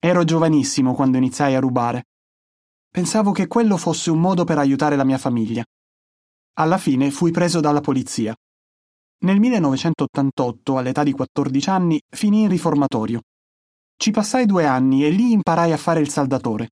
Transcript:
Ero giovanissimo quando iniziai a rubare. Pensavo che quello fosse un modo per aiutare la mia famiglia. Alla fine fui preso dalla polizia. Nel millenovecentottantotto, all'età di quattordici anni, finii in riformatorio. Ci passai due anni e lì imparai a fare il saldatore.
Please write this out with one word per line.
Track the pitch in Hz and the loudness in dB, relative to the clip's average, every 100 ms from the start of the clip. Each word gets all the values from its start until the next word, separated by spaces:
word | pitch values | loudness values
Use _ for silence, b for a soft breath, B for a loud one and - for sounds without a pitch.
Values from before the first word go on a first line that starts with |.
Ero | 170 180 | 2 2
giovanissimo | 165 165 165 151 135 - 127 | 2 2 2 2 0 0 0
quando | 127 135 127 | 2 0 2
iniziai | 127 - 143 | 0 0 0
a | 131 | 2
rubare. | 131 123 120 123 - _ _ _ _ _ _ _ _ | 0 0 -2 -4 -10 _ _ _ _ _ _ _ _
Pensavo | - 175 220 202 | -6 -2 0 0
che | 190 180 | 0 -2
quello | 233 226 180 | 0 0 0
fosse | 170 156 - | -2 -2 0
un | 160 | 2
modo | 175 185 | 2 0
per | 170 151 | 0 2
aiutare | 139 135 151 143 | 2 2 0 2
la | |
mia | 135 131 | 0 0
famiglia. | 139 120 110 117 113 _ _ _ _ _ _ _ _ - | -2 -2 -2 -4 -8 _ _ _ _ _ _ _ _ -4
Alla | 160 190 | 0 0
fine | - 131 139 | 0 0 0
fui | 139 170 | 0 0
preso | 165 175 170 | 0 0 0
dalla | 147 147 | 0 0
polizia. | 147 131 123 - 110 110 _ _ _ _ _ _ _ _ | 0 -4 -4 -6 -6 -6 _ _ _ _ _ _ _ _
Nel | 180 196 | 0 2
millenovecentottantotto, | 233 233 151 131 170 156 139 - 139 - 123 117 - 135 | 2 2 0 0 -2 -2 -4 -2 -2 -2 -4 -4 -4 -2
all'età | 127 135 | -2 -2
di | 147 | -2
quattordici | 135 131 - 139 131 143 | -2 -6 -4 -2 -2 0
anni, | 190 175 156 _ | 0 0 -2 _
finii | - 208 208 | -4 0 2
in | 214 | 2
riformatorio. | 180 170 147 139 120 110 117 - _ _ _ _ _ _ _ | 0 0 0 0 -2 -4 -6 -10 _ _ _ _ _ _ _
Ci | - | -2
passai | 214 208 262 233 | 0 0 0 2
due | 190 | 2
anni | 151 127 131 135 | 2 2 2 2
e | 147 | 2
lì | 185 247 | 2 2
imparai | 220 170 165 170 | 2 2 2 2
a | 156 | 0
fare | - 165 | 0 0
il | 147 | 0
saldatore. | - 135 131 123 107 113 | -2 -2 -2 -2 -4 -6